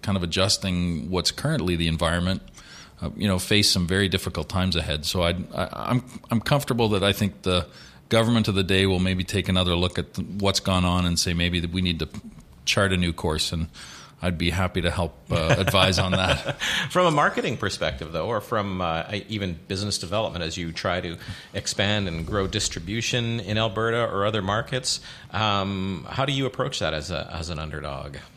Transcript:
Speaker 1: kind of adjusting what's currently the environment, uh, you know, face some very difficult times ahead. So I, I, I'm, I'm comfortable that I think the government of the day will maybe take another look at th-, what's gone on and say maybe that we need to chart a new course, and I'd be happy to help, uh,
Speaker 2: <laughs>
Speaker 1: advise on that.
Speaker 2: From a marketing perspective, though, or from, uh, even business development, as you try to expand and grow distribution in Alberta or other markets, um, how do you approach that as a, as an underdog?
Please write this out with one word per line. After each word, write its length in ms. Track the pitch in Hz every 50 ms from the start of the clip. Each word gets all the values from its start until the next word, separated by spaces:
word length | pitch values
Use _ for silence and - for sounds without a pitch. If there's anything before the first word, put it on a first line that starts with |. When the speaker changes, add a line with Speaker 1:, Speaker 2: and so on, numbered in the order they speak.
Speaker 1:
kind 120 | - - 98
of 80 | 95
adjusting 880 | 87 85 80 95 92 98 - - - 95 90 90 90 87 85 78 - 80
what's 200 | 92 90 85 -
currently 440 | - - - 147 160 - 80 90 87
the 140 | 82 85 82
environment, 540 | 80 80 87 82 85 87 87 92 95 95 - - - - - - - - - - - -
uh, 80 | - 69 -
you 100 | - 95
know, 120 | 104 92 92
face 320 | - - 110 104 101 -
some 160 | - 98 87
very 240 | 80 92 95 101 95
difficult 400 | 90 95 - - - 85 78 -
times 260 | - 95 90 95 92
ahead. 300 | 82 76 78 76 76 73
So 160 | - - 95
I, 80 | 85 85 90 90 90 - -
I, 140 | - 92 -
I'm, 320 | - - - - 120 127 - - - - - -
I'm 100 | 123 113
comfortable 480 | - - 147 143 135 - 127 117 120 107
that 120 | 104 95
I 120 | 92 101 98
think 280 | - 104 98 - -
the 240 | - 92 90 90 82 - - - - - - - - -
government 360 | - 110 113 117 120 117 110 -
of 60 | 101
the 60 | 98 95
day 200 | 85 98 95 98
will 160 | 98 92 90
maybe 240 | 92 92 92 90 92
take 240 | - - 98 90 -
another 260 | 92 92 90 90 87
look 240 | 85 90 87 - -
at 140 | 82 - -
th-, 140 | - 87 - 85 101
what's 220 | 98 98 95 -
gone 240 | - - 92 92 90
on 220 | 90 87 90 90
and 120 | 87 85 82
say 140 | - 92
maybe 280 | 85 85 85 87 87 87
that 100 | 82 85
we 80 | 85 92
need 180 | 92 90 85 80
to 80 | 78 - - - - - - - - - - - -
chart 260 | - - 113 101 95
a 40 | 95 90
new 140 | 90 85 82
course, 380 | - - 85 78 78 - -
and 160 | - 85 82 82 - - - - - - - - - -
I'd 160 | - 90 87 80
be 100 | 85 85
happy 320 | 82 92 95 90 - 95
to 100 | 82 85
help, 240 | 82 - 87 82 - - - -
uh, 260 | 90 85 80 80 -
Speaker 2:
<laughs> 20 | -
Speaker 1:
advise 400 | 98 87 - 98 92 95 95 85
on 140 | 95 92
that. 460 | 92 92 92 90 - - - 113 - - - - - - - 143
Speaker 2:
From 140 | - 180 180
a 40 | 170
marketing 480 | 156 147 151 190 196 - 240 180 120 -
perspective, 540 | - 98 - - 85 80 73 67 82 78
though, 160 | 82 80 80 104
or 120 | 117 107
from, 400 | - - 120 110 101 101 92 92
uh, 240 | 90 85 82 82 82 - 107 101 - -
even 300 | 110 104 101 92 85 78 - -
business 300 | 98 92 104 104 95 -
development, 440 | - 85 95 107 113 87 - 87
as 140 | 85 80 82
you 160 | 92 85 82
try 300 | 80 - - 101 92 92
to 160 | 90 87 85 87 - - - - - -
expand 560 | - 98 - - - - 101 101 104 107 98 90
and 160 | 82 80 80
grow 200 | - 107 101 95
distribution 960 | 92 - 107 - - - 87 82 87 104 117 117 - - 123 117 117 117 117
in 180 | 98 92 107 110
Alberta 440 | 110 113 98 110 113 117 117 120 117 110
or 140 | - 98 101
other 160 | 107 107 110
markets, 600 | 95 95 101 110 117 - 135 127 131 - - - - - - - - -
um, 720 | - 101 107 107 101 101 95 98 101 95 95 95 95 80 - -
how 160 | - - 135
do 80 | 139
you 140 | 139 135 135
approach 320 | 123 - - 131 139 - -
that 160 | - 78 78
as 160 | 78 76 -
a, 180 | 87 73 - -
as 200 | - 85 82 80
an 80 | 85 76
underdog? 580 | 78 76 76 76 73 73 69 69 71 71 69 69 - - -